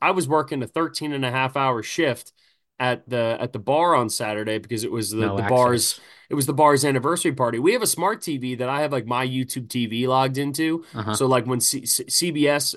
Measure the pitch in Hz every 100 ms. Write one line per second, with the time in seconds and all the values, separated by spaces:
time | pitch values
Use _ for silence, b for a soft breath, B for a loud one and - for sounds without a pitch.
0 | 156 185 135 156 147 147 113 160 165 -
1 | 151 139 127 131 131 139 135 117 107 -
2 | 156 117 - - _ _ _ - 127 120
3 | - 120 113 - 120 113 101 147 175 151
4 | 113 - 110 104 110 110 - 113 110 113
5 | 104 110 107 101 117 127 123 120 - -
6 | b b b 143 139 143 151 143 143 127
7 | 139 170 170 135 120 117 156 247 214 -
8 | 185 233 - 139 127 123 127 143 151 139
9 | 110 120 127 127 127 135 113 123 117 113
10 | 127 131 131 135 143 143 160 165 - -
11 | 107 107 135 127 113 123 - 135 - -
12 | - - 175 151 143 147 139